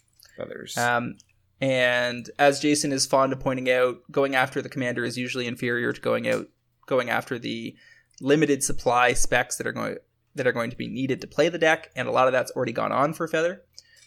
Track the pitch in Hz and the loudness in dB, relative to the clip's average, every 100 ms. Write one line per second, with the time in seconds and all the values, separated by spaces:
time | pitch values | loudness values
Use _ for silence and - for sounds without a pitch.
0 | _ _ - - - - - - 120 120 | _ _ -20 -14 -12 -12 -8 -2 0 0
1 | 120 - _ _ _ - 135 127 123 123 | -2 -10 _ _ _ -4 0 2 2 2
2 | 123 120 110 - 143 139 151 147 147 135 | 0 -4 -8 2 4 4 2 2 0 -2
3 | - 135 135 131 135 131 127 127 127 120 | 2 4 4 0 -2 -2 0 2 2 0
4 | - 143 139 135 131 135 120 131 123 120 | -4 0 2 2 0 -2 -6 -4 -4 -2
5 | 117 123 123 127 120 123 120 120 120 123 | -4 -4 -6 -4 -6 -4 -2 0 -2 -2
6 | 117 117 117 110 - _ _ _ - 127 | -2 0 0 -2 -4 _ _ _ -2 -2
7 | 120 113 - 120 117 113 117 - - _ | 0 -2 -2 -6 -6 -8 -8 -14 -20 _
8 | _ - 131 147 147 135 - - 131 120 | _ -4 2 4 4 2 0 0 2 4
9 | 123 120 - 123 127 - 120 113 110 95 | 4 4 4 2 -2 -6 -6 -6 -6 -8
10 | - _ _ - 127 120 117 120 120 113 | -14 _ _ -4 -2 0 -4 -8 -8 -4
11 | 131 123 - - 165 170 160 160 - - | -4 -4 -4 0 0 2 2 2 -2 -8
12 | 123 123 127 127 - 131 123 113 107 113 | -2 2 4 2 0 -4 -4 -2 0 0
13 | 147 160 160 160 170 196 _ - - _ | 0 -2 -4 -2 -2 -4 _ -20 -20 _